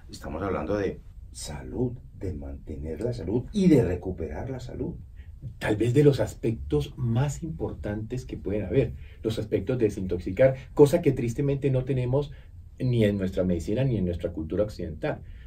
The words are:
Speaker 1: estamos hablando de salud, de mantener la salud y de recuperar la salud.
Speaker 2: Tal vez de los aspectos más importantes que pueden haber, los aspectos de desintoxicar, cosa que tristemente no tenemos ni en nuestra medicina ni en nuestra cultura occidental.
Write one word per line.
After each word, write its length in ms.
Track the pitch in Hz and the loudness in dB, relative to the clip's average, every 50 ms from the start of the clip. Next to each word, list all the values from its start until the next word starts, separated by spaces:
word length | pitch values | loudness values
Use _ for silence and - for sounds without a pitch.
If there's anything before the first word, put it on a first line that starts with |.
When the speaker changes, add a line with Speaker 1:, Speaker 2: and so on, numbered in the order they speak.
| - - | -18 -16
Speaker 1:
estamos 320 | - - - 69 73 82 | -16 -12 -10 -8 -6 -4
hablando 360 | 98 98 87 76 76 85 101 104 | -4 -2 -2 -2 -2 0 0 0
de 240 | 98 85 - - - - - - - - - | 0 -2 -2 -6 -10 -16 -16 -16 -16 -14 -14
salud, 580 | - - - - - - - - 104 127 123 117 - - - - - | -12 -10 -10 -10 -10 -10 -6 -2 0 0 0 -2 -4 -10 -16 -12 -8
de 160 | 101 92 76 | -6 -6 -6
mantener 680 | 71 71 69 69 71 - - 76 71 71 80 80 76 | -6 -8 -8 -10 -10 -10 -10 -8 -8 -6 -6 -4 -2
la 100 | 104 117 | -2 -2
salud 320 | 117 - 82 87 104 127 123 - | -2 -4 -2 0 0 0 -2 0
y 160 | - 208 185 175 | 0 4 6 8
de 160 | 156 127 92 | 8 8 8
recuperar 680 | 87 90 87 - 92 - - 82 78 78 92 117 120 | 6 2 -2 -4 -6 -6 -6 -6 -6 -6 -6 -6 -6
la 120 | 131 120 | -8 -8
salud. 340 | - - - - 135 175 - - - - - - - - - - - 117 - - | -8 -10 -8 -6 -6 -6 -6 -8 -12 -16 -16 -16 -16 -16 -16 -14 -12 -12 -10 -6
Speaker 2:
Tal 160 | - - 110 | -2 -2 0
vez 180 | 101 113 120 120 | 2 2 4 6
de 120 | 143 147 | 8 8
los 160 | 143 131 - | 8 8 6
aspectos 720 | 107 - - - - 117 117 117 - - 147 147 143 - - | 2 -2 -4 -2 -2 -2 -2 -2 -2 -2 0 0 0 -2 -4
más 480 | - 123 113 113 123 143 147 131 - - | -4 -2 0 2 2 2 0 -2 -4 -6
importantes 800 | 156 165 - 110 92 - - - 107 104 110 110 - 127 127 - | -8 -6 -4 -6 -6 -6 -6 -6 -4 -4 -4 -4 -6 -6 -8 -6
que 140 | - - - | -8 -10 -8
pueden 260 | - 92 98 107 95 | -4 -4 -2 -2 -2
haber, 300 | 90 107 135 123 - - - - - - - - | 2 2 2 2 2 -2 -8 -12 -14 -14 -6 -4
los 160 | 110 110 - | -4 -2 -2
aspectos 380 | 113 - - 98 95 - 123 117 | -2 0 0 0 0 0 2 2
de 80 | 113 | 2
desintoxicar, 680 | 101 - 104 95 92 90 87 - 101 92 - 131 131 131 - - - - | 2 2 0 -4 -2 -4 -4 -2 -2 2 4 6 6 4 2 -6 -2 6
cosa 280 | - 147 139 170 170 | 8 8 8 8 6
que 100 | 170 143 | 4 4
tristemente 580 | 113 - 120 117 113 - 143 139 143 135 139 139 | 2 2 0 -2 0 0 0 0 0 0 0 2
no 140 | 131 127 127 | 2 2 0
tenemos 480 | - 135 127 123 123 127 147 143 147 - - - - - - - - - - | 0 0 0 0 2 2 0 0 -2 -6 -14 -16 -18 -18 -18 -18 -18 -8 -2
ni 240 | 131 127 123 117 107 | 0 2 4 6 6
en 140 | 101 101 98 | 4 4 2
nuestra 260 | 95 92 - 95 92 | 0 0 0 0 2
medicina 400 | 92 90 85 - - 104 120 135 | 2 2 0 0 0 0 2 2
ni 140 | 135 120 98 | 2 2 2
en 80 | 92 | 0
nuestra 260 | 87 87 87 - 90 | 0 0 -2 -4 -4
cultura 320 | 87 87 80 80 90 92 107 | -4 -6 -6 -2 0 0 0
occidental. 560 | 110 - - 90 - - - - 151 - - - - - - - | -2 -2 -6 -8 -8 -6 -4 -4 -4 -4 -4 -8 -12 -14 -14 -16